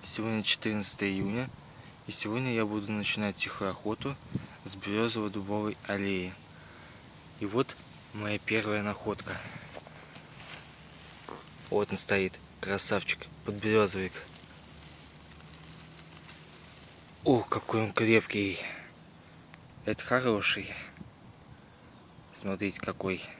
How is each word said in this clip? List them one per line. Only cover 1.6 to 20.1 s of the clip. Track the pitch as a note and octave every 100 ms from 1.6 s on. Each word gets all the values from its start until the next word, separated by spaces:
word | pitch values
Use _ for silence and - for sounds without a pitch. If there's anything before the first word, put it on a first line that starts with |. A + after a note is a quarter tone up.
| - - - - -
и |
сегодня | - G#2+ A2+ C3
я | A2+
буду | G#2+ G#2+ G2+
начинать | G#2+ G2+ - G#2 F#2+
тихую | - - G2
охоту | F2+ G#2 A2 C#3 C#3 - - - - -
с | G2
березово-дубовой | G2+ G#2 A#2 A2+ G#2+ G2+ G2 G#2+ G#2+ - -
аллеи. | G2+ G2 F#2+ F2+ F#2 - - - - - - - - - -
И | G#2
вот | A2 C3+ - - - -
моя | G#2 G#2 G#2
первая | - A2 G#2+ G#2+
находка. | G#2 G2 A2 G2 - F2+ - - - - - - - - - - - - - - - - - - - - - - -
Вот | G#2 G#2
он | G2
стоит, | - G2 F#2 - - -
красавчик, | F#2+ G2 - G2+ - - - - -
подберезовик. | G#2 G#2+ A2 G#2 F#2+ F#2 - - - - - - - - - - - - - - - - - - - - - - - - - - - - - - -
Ух, | - B2 -
какой | A2+ - A2+
он | A2
крепкий! | G2 A2+ A2+ - G#2 G2 F#2 - - - - - - - - - - - - -
Это | G#2+
хороший. | -